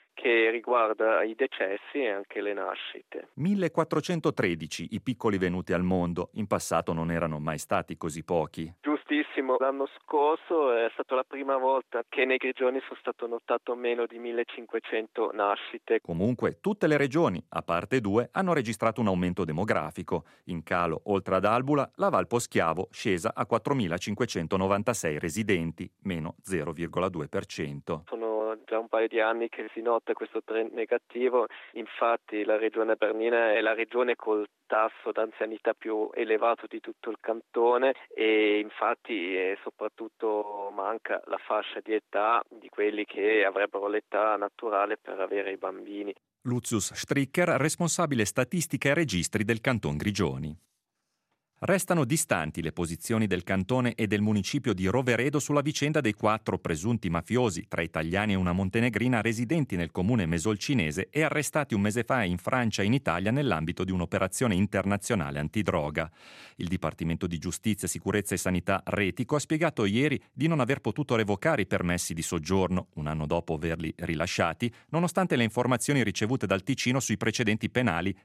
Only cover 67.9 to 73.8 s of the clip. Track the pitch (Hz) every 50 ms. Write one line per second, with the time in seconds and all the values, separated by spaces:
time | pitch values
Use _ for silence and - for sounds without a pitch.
67.9 | - - - - 95 104 98 - 101 90 - 92 90 87 - - 98 90 - -
68.9 | - 101 101 92 87 - 127 - 147 147 - - 160 156 170 160 - - 113 98
69.9 | 98 117 139 151 143 - - _ _ - 135 160 170 151 127 110 - - - 117
70.9 | 104 - 147 - 127 110 110 98 101 95 - 160 160 123 98 - - 92 87 87
71.9 | 87 90 - - 85 82 78 - 92 85 76 78 95 98 92 85 90 92 - -
72.9 | _ 82 76 76 78 78 76 73 85 85 82 - 82 76 76 82 82 82